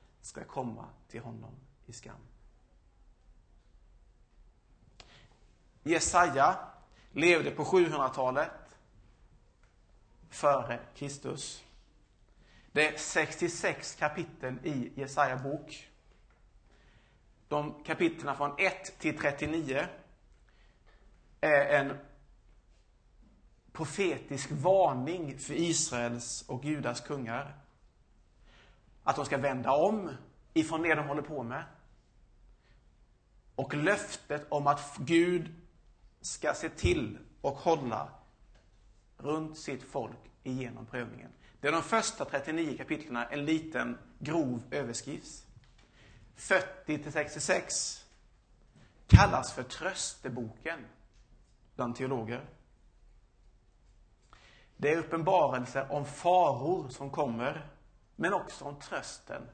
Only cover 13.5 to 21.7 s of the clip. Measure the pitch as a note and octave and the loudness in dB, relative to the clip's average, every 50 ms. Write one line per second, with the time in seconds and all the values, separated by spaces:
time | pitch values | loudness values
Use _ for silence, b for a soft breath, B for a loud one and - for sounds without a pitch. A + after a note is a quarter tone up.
13.5 | - - - F#3+ D3 - - - - - D#3+ D3+ D3+ F#3 - - - - - B2+ | -2 -2 -2 -2 -2 -2 -8 -12 -6 -2 -2 -2 -2 -4 -8 -10 -10 -8 -8 -8
14.5 | C3 B2+ - E3 D3 C3 A#2+ - - C#3 C#3 C3+ - D3+ C#3+ C3 B2+ C3+ C3 C#3 | -8 -6 -6 -4 -4 -4 -4 -6 -8 -8 -8 -4 0 2 2 2 0 -4 -4 -6
15.5 | D3 D3 - - - - - - _ _ _ _ - _ _ _ _ _ _ - | -6 -6 -8 -12 -18 -18 -18 -20 _ _ _ _ -20 _ _ _ _ _ _ -20
16.5 | _ - _ b b b b b b b b b b b b b _ _ _ - | _ -20 _ b b b b b b b b b b b b b _ _ _ -4
17.5 | D3 D3 D3 D3+ - - - - D#3+ - F3+ D#3+ D#3+ - C3+ C#3+ C3 - C#3+ C#3+ | -2 -2 -2 -4 -8 -10 -4 -4 0 2 2 2 2 0 -6 -4 -2 -2 -2 -2
18.5 | C#3 - G3 F#3 - - - - - - - D#3 D3 D3+ - C#3+ C#3 - D3+ D3 | 0 2 0 0 0 -2 -12 -14 -10 -4 -2 -2 -2 2 0 0 0 0 -4 -2
19.5 | D#3+ E3 D#3 C3 C3 C#3 E3+ F3+ - - - - - _ _ - - _ - b | -2 -2 -2 0 0 -2 -2 -2 -6 -16 -20 -20 -20 _ _ -20 -20 _ -20 b
20.5 | b b b b b b b b b b b b b - _ - - - - D#3 | b b b b b b b b b b b b b -20 _ -18 -8 0 2 6
21.5 | D3+ C#3 C#3+ - | 6 6 6 6